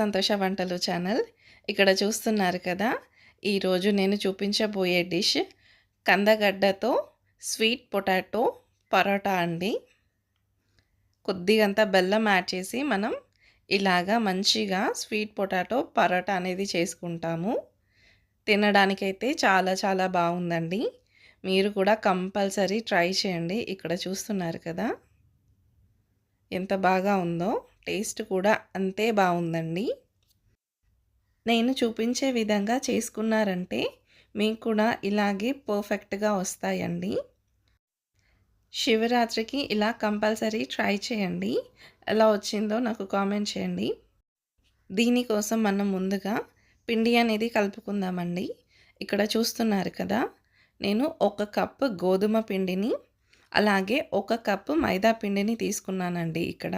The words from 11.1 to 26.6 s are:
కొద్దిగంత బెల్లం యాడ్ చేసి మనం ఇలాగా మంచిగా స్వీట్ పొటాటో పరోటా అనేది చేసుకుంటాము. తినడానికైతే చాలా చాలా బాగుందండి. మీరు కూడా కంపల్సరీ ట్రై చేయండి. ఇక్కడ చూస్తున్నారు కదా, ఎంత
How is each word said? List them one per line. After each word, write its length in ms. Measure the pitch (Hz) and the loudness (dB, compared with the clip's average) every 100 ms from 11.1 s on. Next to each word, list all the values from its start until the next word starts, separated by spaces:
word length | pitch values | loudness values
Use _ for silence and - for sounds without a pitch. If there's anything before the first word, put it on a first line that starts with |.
| _ - | _ -6
కొద్దిగంత 520 | 190 175 220 208 202 214 | -2 2 4 4 4 4
బెల్లం 320 | 190 185 214 220 | 4 4 2 4
యాడ్ 160 | 190 180 | 2 0
చేసి 300 | 185 185 240 285 | -6 -6 -4 -2
మనం 220 | 196 220 539 - _ _ _ - 196 | -2 -2 -6 -10 _ _ _ -2 0
ఇలాగా 400 | 196 180 175 226 214 | 4 2 2 2 2
మంచిగా 540 | 185 202 220 208 185 262 494 | 0 2 0 0 0 -2 -4
స్వీట్ 320 | - 214 214 - | -4 -4 -4 -4
పొటాటో 400 | 196 185 180 240 330 - | -2 -2 0 -2 0 2
పరోటా 380 | 175 180 180 190 | 2 2 0 -2
అనేది 260 | 185 180 196 | -2 -4 -2
చేసుకుంటాము. 800 | 180 175 - 175 165 165 165 185 440 - _ _ _ _ _ _ _ - | -2 -2 -4 -8 -6 -4 -2 -2 -4 -6 _ _ _ _ _ _ _ 0
తినడానికైతే 840 | 202 208 202 196 196 196 190 240 330 | 2 4 6 4 2 -4 -2 -2 2
చాలా 300 | 233 190 185 185 | 4 4 4 0
చాలా 240 | 202 190 185 180 | 0 0 2 2
బాగుందండి. 640 | 170 175 175 170 165 190 415 - _ _ - _ 185 | 2 0 -2 -2 -2 -2 -4 -8 _ _ -20 _ 0
మీరు 220 | 190 202 202 | 2 2 2
కూడా 180 | 190 214 214 | 2 2 2
కంపల్సరీ 680 | 180 185 208 196 208 185 214 226 | 0 -2 -2 -2 0 0 0 0
ట్రై 180 | 190 175 190 | 2 2 0
చేయండి. 360 | 202 170 170 214 - | -2 -2 -2 -4 -6
ఇక్కడ 180 | 190 165 175 180 | -8 -4 -4 -4
చూస్తున్నారు 560 | 196 - 202 170 165 170 | -8 -4 -4 -4 -6 -8
కదా, 200 | 170 226 440 _ _ _ _ _ _ _ _ _ _ _ _ _ _ _ | -4 -4 -6 _ _ _ _ _ _ _ _ _ _ _ _ _ _ _
ఎంత 220 | 185 | -8